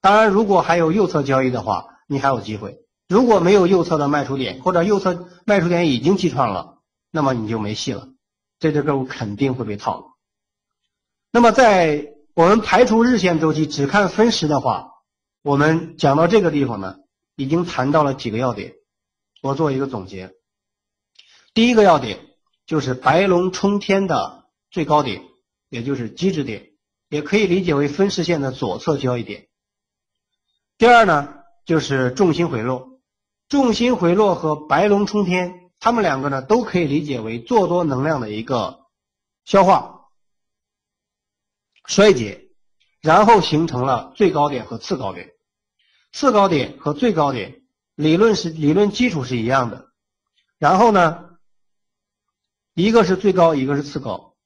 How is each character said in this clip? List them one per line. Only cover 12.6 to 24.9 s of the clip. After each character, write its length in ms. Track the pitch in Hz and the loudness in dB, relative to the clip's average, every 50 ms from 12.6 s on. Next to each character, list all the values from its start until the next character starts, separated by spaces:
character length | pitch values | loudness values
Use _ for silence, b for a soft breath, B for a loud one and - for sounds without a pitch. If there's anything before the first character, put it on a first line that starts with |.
排 260 | 208 - - 196 247 | 2 0 2 4 4
除 180 | 208 220 226 233 | 4 4 2 4
日 140 | 247 254 214 | 2 2 2
线 200 | 175 180 170 160 | 2 0 0 2
周 140 | 160 156 151 | 0 0 0
期， 140 | 151 156 | 0 -2
只 200 | 143 - - 139 | -4 -2 -4 -4
看 220 | 139 139 208 202 180 | 0 2 2 0 0
分 240 | - - 220 240 - | 2 2 2 2 2
时 160 | - - 147 | 0 -2 0
的 120 | 151 139 | -2 0
话， 300 | - 131 107 87 - - _ _ _ _ _ _ _ _ _ _ _ | 0 -2 -4 -4 -6 -14 _ _ _ _ _ _ _ _ _ _ _
我 140 | 143 143 | -2 0
们 400 | 139 147 156 160 165 170 165 - - | 2 2 2 2 0 -2 -8 -10 -2
讲 180 | - 139 135 | 0 0 2
到 100 | 151 165 | 2 2
这 140 | 175 196 220 | 4 4 2
个 100 | 190 165 | 2 2
地 140 | 151 147 139 | 0 -2 -2
方 160 | 120 113 101 | -2 -4 -8
呢， 200 | 95 92 92 - _ _ _ _ _ _ _ | -10 -12 -14 -16 _ _ _ _ _ _ _
已 100 | - 139 | -10 -6
经 180 | 135 160 170 175 | -2 -2 -2 -2
谈 280 | 170 - - 127 135 151 | -4 -4 -4 -4 0 0
到 100 | 160 151 | 2 0
了 120 | 139 131 | 0 -2
几 160 | - - 123 | -4 -8 -6
个 80 | 104 113 | -6 -4
要 160 | 131 127 117 | -4 -4 -4
点， 200 | - - - - _ _ _ _ _ _ _ _ _ _ _ _ _ - | -6 -10 -16 -16 _ _ _ _ _ _ _ _ _ _ _ _ _ -8
我 120 | 135 139 | -6 -4
做 160 | 131 160 147 | -2 -2 -2
一 80 | 135 131 | -2 -2
个 80 | 139 | -4
总 200 | 135 127 107 92 | -6 -8 -10 -12
结。 280 | 95 98 95 92 92 _ _ _ _ _ _ _ _ _ _ _ _ _ _ _ _ _ b b b b b b b b | -12 -14 -16 -16 -18 _ _ _ _ _ _ _ _ _ _ _ _ _ _ _ _ _ b b b b b b b b
第 140 | 226 226 240 | 0 2 2
一 60 | 240 | 4
个 80 | 220 208 | 4 6
要 160 | 190 165 147 | 6 6 4
点 200 | 127 110 95 - - _ _ _ _ _ _ _ _ | 2 -4 -10 -12 -14 _ _ _ _ _ _ _ _
就 140 | - 160 156 | -4 -4 -2
是 140 | 131 131 123 | -2 -2 -6
白 320 | 127 - 131 143 170 196 | -2 0 2 2 2 2
龙 260 | 196 185 175 180 185 180 | 2 2 2 0 -2 -4
冲 260 | - - 196 202 208 | -2 -2 -2 -2 -2
天 280 | 202 - 196 196 196 | -2 0 0 0 0
的 420 | 185 156 120 98 - - - _ _ _ _ _ _ | -2 -2 -4 -4 -6 -10 -18 _ _ _ _ _ _
最 140 | - 180 156 | -6 -6 -2
高 180 | 143 | 0